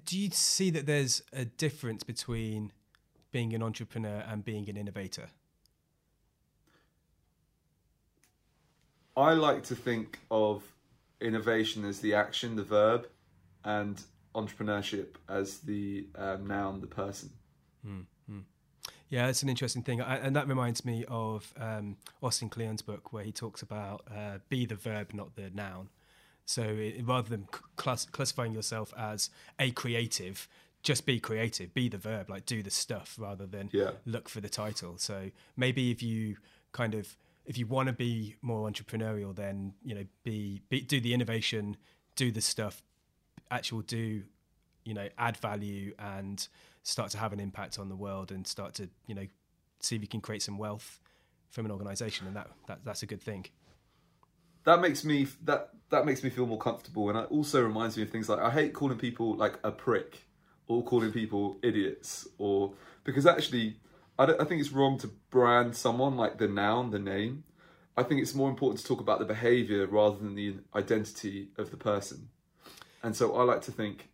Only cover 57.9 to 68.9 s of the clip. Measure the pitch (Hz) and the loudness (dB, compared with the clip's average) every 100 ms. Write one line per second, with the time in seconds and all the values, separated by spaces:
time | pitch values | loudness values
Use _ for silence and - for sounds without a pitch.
57.9 | 107 107 113 107 98 113 139 151 - 139 | -2 -2 -2 0 2 4 4 2 2 0
58.9 | 120 123 120 113 104 107 - 107 104 - | 0 -2 0 0 4 2 2 -4 -2 2
59.9 | 107 - - - _ _ _ - 120 120 | 2 0 -12 -20 _ _ _ 0 0 4
60.9 | 123 113 117 107 101 101 95 123 107 95 | 4 4 0 0 0 0 0 0 2 0
61.9 | - - - - - 101 98 98 - - | -2 -8 -10 -12 -4 2 4 2 -2 -20
62.9 | - - 135 151 165 - 123 110 107 - | -12 -2 6 6 6 4 0 0 -4 -14
63.9 | - _ - 135 160 156 170 139 135 139 | -20 _ 4 6 6 4 2 0 4 4
64.9 | 135 - - - 127 120 120 120 113 123 | 4 -2 -10 2 8 10 8 6 2 2
65.9 | 120 135 131 110 - 107 98 101 117 123 | 4 4 4 2 2 2 4 4 4 2
66.9 | 104 98 98 107 139 - _ - - _ | 0 0 0 -2 -4 -12 _ -20 -20 _
67.9 | - 123 139 - 139 135 131 131 107 - | 0 2 4 2 2 2 4 2 2 0